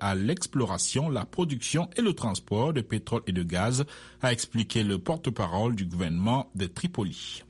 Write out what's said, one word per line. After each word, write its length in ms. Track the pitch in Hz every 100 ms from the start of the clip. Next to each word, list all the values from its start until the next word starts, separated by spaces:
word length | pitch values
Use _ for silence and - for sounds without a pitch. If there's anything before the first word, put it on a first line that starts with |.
à 160 | 98 95
l'exploration, 920 | 107 180 - 139 110 90 - 131 156
la 160 | 131
production 640 | - - 165 123 - 156 175 -
et 60 |
le 120 | 226
transport 580 | - 117 92 - 104 143
de 80 | 147
pétrole 420 | 110 107 - 117 -
et 40 |
de 120 | 90
gaz, 400 | 85 90 110 127 147 - - -
a 100 | 127
expliqué 500 | 117 - 117 104 113
le 160 | 104 95
porte-parole 800 | - 165 127 113 90 92 117 110
du 100 | 90
gouvernement 640 | 87 87 85 104 131 - 95
de 100 | 92
Tripoli. 800 | - 180 180 98 - - - -